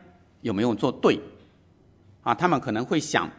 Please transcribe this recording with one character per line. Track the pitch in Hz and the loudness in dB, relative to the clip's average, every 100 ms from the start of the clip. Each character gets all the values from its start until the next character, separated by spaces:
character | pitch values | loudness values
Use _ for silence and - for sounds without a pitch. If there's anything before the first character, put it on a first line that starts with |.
| - - _ _ | -18 -20 _ _
有 | 117 | -4
没 | 95 | 0
有 | 120 | 0
做 | 107 135 | 2 -2
对。 | 123 - - - - - _ _ _ _ _ - - | 2 2 2 -4 -20 -20 _ _ _ _ _ -20 -6
啊， | 120 | -4
他 | 117 175 | 0 0
们 | 139 | 0
可 | 127 | -2
能 | 110 | -4
会 | 131 160 | -2 -2
想 | - - 85 | 0 0 0